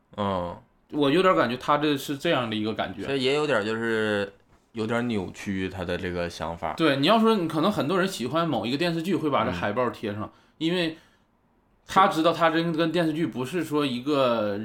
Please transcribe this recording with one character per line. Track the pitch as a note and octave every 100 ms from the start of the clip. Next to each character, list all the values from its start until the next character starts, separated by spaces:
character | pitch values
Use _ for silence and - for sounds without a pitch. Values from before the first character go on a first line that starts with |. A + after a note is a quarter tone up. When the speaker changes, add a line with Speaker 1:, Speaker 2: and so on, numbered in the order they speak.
| _ -
Speaker 1:
嗯。 | G2+ F#2 F2 G2+ - _ -
Speaker 2:
我 | D3 C#3
有 | E3
点 | F#3 D#3+
感 | B2
觉 | B2
他 | - D3
这 | D3+ C#3+
是 | - C#3
这 | F3
样 | D3 A#2
的 | A2
一 |
个 | G#2+
感 | G#2 F#2
觉。 | F#2+
Speaker 1:
所 | G2
以 | C#3
也 | B2+
有 | D3 D3+
点 | A#2 G#2
就 | A2+
是 | A#2 A2 G#2+ G#2 G2+ - _ _ _
有 | A2+ A2
点 | A#2 A#2+
扭 | G#2+ F#2+
曲 | - - F#2+ F#2+
他 | F#2
的 | F2 F2
这 | F2+
个 | F2 F2
想 | - D#2+ E2+
法。 | E2
Speaker 2:
对， | - D#3+ C#3
你 | D3
要 | A3
说 | A3 A3
你 | E3
可 | D#3+
能 | F3+
很 | G3+ C3+
多 | F#3
人 | F#3
喜 | - A#2+
欢 | D#3 E3+
某 | A#2+
一 | A2+
个 | C#3
电 | F3
视 | E3
剧 | E3
会 | D3+ D3
把 | B2
这 | A2+
海 | F2 G#2+
报 | G#2 A#2+
贴 | - A2
上， | G#2
Speaker 1:
嗯。 | F#2+ - _ -
Speaker 2:
因 | D#3+
为 | F3+ E3 D#3+ _ _ _ _ _ _ _ _ -
他 | F#3+ F#3+
知 | D#3+
道 | E3
他 | D#3 E3
真 | D#3+ E3+
跟 | D#3+ E3
电 | F3
视 | D#3+
剧 | D#3 D3+
不 | A2
是 | B2+ F3+
说 | D3+ D3
一 | C#3+ A#2+
个 | C3 C#3+ B2+ A2+ G#2 G2+